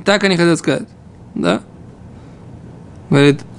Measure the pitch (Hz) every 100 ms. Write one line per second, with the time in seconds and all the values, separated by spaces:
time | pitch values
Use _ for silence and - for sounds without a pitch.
0 | 185 202 196 175 170 165 - 135 - -
1 | - - - - - - - - - -
2 | - - - - - - - - - -
3 | - 143 143 139 -